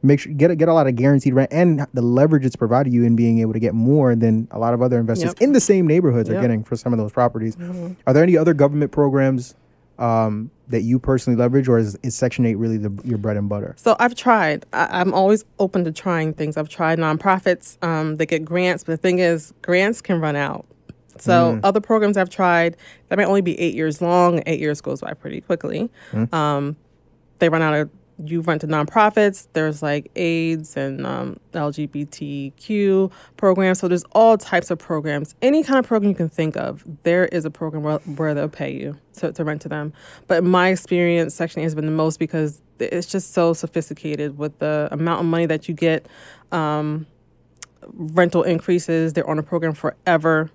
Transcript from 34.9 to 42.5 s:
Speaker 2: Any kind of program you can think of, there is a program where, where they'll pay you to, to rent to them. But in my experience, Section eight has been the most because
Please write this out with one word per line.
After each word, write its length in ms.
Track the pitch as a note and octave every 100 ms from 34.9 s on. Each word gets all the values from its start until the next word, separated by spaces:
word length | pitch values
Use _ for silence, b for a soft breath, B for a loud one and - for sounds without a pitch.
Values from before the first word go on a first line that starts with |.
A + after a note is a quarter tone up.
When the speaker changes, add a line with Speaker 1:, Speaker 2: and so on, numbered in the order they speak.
| D#3 D3+ D3 D#3 -
Speaker 2:
Any 220 | B3 D4+
kind 160 | D4 C4+
of 80 | -
program 220 | A3 G3+
you 60 | F#3
can 120 | E3
think 300 | - D#3 -
of, 260 | - D3+ - D3+
there 220 | E3+ F3 F3+
is 180 | F3 D#3
a 40 |
program 340 | D3+ D#3+ D#3
where, 140 | D3+ D3+
where 340 | - D3 D#3
they'll 160 | D3 D3
pay 240 | - C#3
you 240 | C3+ C#3 D3 _ -
to, 120 | -
to 120 | - D3+
rent 160 | D3+
to 80 | D#3+
them. 240 | D#3 D3+ B B B _
But 120 | E3+
in 100 | F3+
my 180 | F#3 F3+
experience, 680 | F#3 - F3 F3 E3+ D#3
Section 280 | - E3 -
eight 20 |
has 120 | D#3+ D3+
been 100 | D#3
the 80 |
most 260 | D#3 D#3 D#3
because 420 | D#3+ E3 D3+